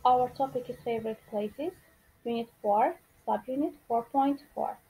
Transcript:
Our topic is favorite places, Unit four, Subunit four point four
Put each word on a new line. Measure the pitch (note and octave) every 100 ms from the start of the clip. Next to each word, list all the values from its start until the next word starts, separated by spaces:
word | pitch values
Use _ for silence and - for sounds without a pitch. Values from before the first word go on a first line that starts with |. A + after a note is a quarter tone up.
Our | B3+ B3+ B3
topic | B3 C4+ C4+ B3
is | B3
favorite | A#3+ A#3 A3 A3 -
places, | G#3+ G#3+ G#3+ E4 F#4+ _ _ _ _ A#3+
Unit | A#3 A#3 _
four, | G#3 G3+ C#4 F4+ _ _ -
Subunit | G#3+ A#3 C4+ D#4+ - _
four | A#3
point | A#3 C#4 C#4 C#4 -
four | - - -